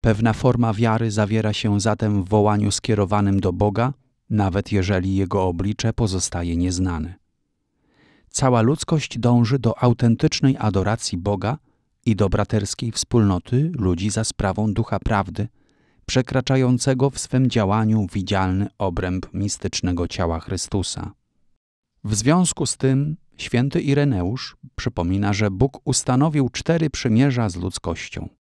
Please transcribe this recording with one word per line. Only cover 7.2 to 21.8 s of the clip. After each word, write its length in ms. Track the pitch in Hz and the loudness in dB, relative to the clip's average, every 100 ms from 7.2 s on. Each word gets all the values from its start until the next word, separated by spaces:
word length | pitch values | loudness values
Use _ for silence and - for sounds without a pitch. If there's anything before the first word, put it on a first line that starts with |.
| _ _ _ _ _ _ _ _ _ _ _ | _ _ _ _ _ _ _ _ _ _ _
Cała 320 | - 135 123 | -2 2 4
ludzkość 560 | 110 156 - 160 - - | 4 0 0 -2 -2 -2
dąży 400 | 117 120 113 135 | 2 4 4 2
do 240 | 117 - | 0 2
autentycznej 760 | 123 120 120 117 156 - 135 131 | 2 4 2 4 0 2 0 0
adoracji 600 | 107 98 95 113 - 90 | 0 0 0 -2 -4 -4
Boga 400 | 98 101 98 139 _ _ _ _ - | -2 -2 -2 -6 _ _ _ _ -2
i 100 | 101 | 2
do 120 | 98 | 2
braterskiej 640 | 98 101 110 101 - 117 | 2 2 0 0 -4 -6
wspólnoty 800 | - - 123 101 92 - 123 160 | -6 0 4 4 2 0 0 0
ludzi 360 | 165 92 85 101 | 0 0 0 0
za 140 | 101 | -2
sprawą 480 | 110 - 101 92 107 | -4 -2 -2 0 0
Ducha 280 | 101 107 98 | 0 -2 -2
Prawdy, 480 | - 104 95 85 107 _ _ _ _ _ - | 0 0 -2 -6 -8 _ _ _ _ _ -2
przekraczającego 1040 | 131 123 131 123 135 127 123 - 131 139 | -2 0 -2 0 2 2 2 2 2 0
w 80 | - | -2
swym 320 | - 131 131 | -4 0 2
działaniu 560 | 117 98 107 110 110 95 | 2 2 2 2 2 0
widzialny 560 | 101 90 98 95 92 101 _ | -4 -2 0 0 0 -2 _
obręb 560 | 98 87 90 92 - | -4 -2 -2 -4 -6
mistycznego 760 | 95 101 - 95 - 95 87 87 | -4 -4 -4 -6 -4 -2 -2 -4
ciała 320 | - 85 82 | -2 -2 -2
Chrystusa. 720 | - 92 - 101 92 - - - _ _ _ _ _ _ | -6 -8 -4 -4 -4 -6 -10 -14 _ _ _ _ _ _